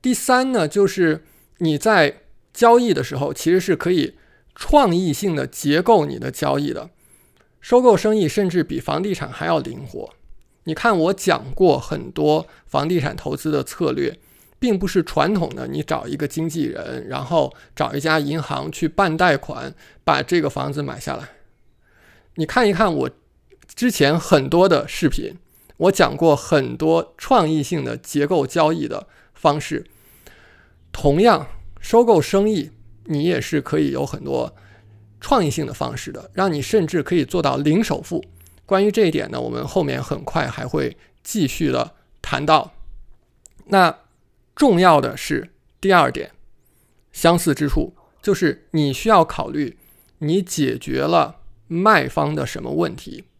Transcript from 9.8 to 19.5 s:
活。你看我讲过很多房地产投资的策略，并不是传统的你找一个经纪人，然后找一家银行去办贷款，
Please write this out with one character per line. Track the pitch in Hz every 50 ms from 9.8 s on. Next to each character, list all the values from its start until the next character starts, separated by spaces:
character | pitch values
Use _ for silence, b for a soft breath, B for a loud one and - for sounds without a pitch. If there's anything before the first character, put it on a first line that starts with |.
| 135
活。 | - - - - - _ _ - - - - _ _ _ _ _
你 | - 156
看 | - - 233 214 175
我 | 160 175 196
讲 | 180 - 185 160 127 - 135 127
过 | - 190 180 143 131
很 | - - - - - 185
多 | 185 151 151 151 151 160 160 b b b b
房 | b - 135 143 160
地 | 180 170
产 | 131 - -
投 | - - 151 147
资 | 147 - 156
的 | 151 143
策 | 131 - - - 175 143
略， | 127 143 143 - - b b b b b b b b _
并 | - 247 208
不 | 190 185
是 | 180 - 190 160
传 | - - 160 147 165
统 | 214 190 170 151 -
的 | - - 123
你 | 139 147
找 | 147 - 156 - - -
一 | 143
个 | 143 151
经 | 143 - 160 160 165
纪 | 151 165 143
人， | 123 - - - - - 127 - -
然 | 127 131 131
后 | 127 170 160 139 131 b b b b b
找 | - 147 113 -
一 | 143
家 | 143 160 156 160
银 | 143 143 147 160
行 | 143 - 139 135 135 156
去 | - - - 160
办 | - - 202 180 156
贷 | 160 180 180 147
款， | 131 - -